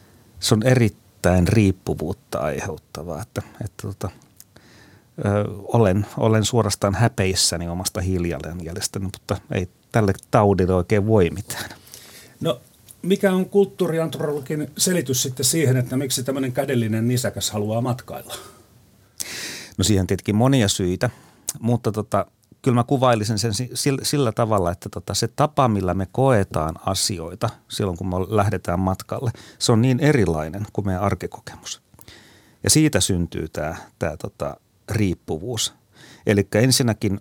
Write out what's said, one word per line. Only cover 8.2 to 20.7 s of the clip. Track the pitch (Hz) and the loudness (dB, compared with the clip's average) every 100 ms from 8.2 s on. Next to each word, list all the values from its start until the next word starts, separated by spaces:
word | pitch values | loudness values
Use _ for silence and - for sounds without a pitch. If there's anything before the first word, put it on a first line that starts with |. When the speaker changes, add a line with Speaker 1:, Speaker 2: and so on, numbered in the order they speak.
| 87 73 78 87 80 82 - - 95 | -2 -4 -8 -10 -10 -8 -8 -6 -8
Speaker 1:
mutta | - - 95 - | -10 -6 -6 -2
ei | 107 90 _ _ | -4 -4 _ _
tälle | 120 104 - - | 2 2 0 0
taudille | 127 104 95 90 | 4 4 4 4
oikein | 92 87 104 101 | 2 2 0 4
voi | 110 85 | 4 4
mitään. | 80 - - - - - - - - - _ | 0 -10 -10 -12 -14 -20 -20 -20 -20 -20 _
Speaker 2:
No, | 156 - - _ - - | -6 -6 -8 _ -20 -12
mikä | 175 196 196 | -2 0 2
on | 185 185 | 2 2
kulttuuriantropologin | 202 196 - 175 160 160 127 156 147 131 156 147 - | 2 2 0 -2 0 -4 -4 -4 -4 -4 -6 -6 -4
selitys | - 180 131 127 | 0 0 0 -2
sitten | 139 127 131 | -2 -2 -2
siihen, | 165 139 127 | 2 2 2
että | 123 131 | 0 -2
miksi | 139 127 | -2 -4
tämmöinen | 123 139 135 | -4 -4 -2
kädellinen | 127 135 127 110 110 113 | -2 -2 0 0 0 0
nisäkäs | 123 110 - - | 0 -2 -4 -6
haluaa | 107 104 113 | -4 -2 -2
matkailla? | 131 123 - 67 - - - - _ _ _ _ _ _ - - - - - - | -2 -4 -6 -14 -12 -16 -16 -20 _ _ _ _ _ _ -12 -10 -12 -14 -16 -4
Speaker 1:
No, | |
siihen | 98 101 | 2 2
on | 90 | 2
tietenkin | 95 - 104 | -2 0 2
monia | 123 135 | 4 4
syitä, | 104 | 2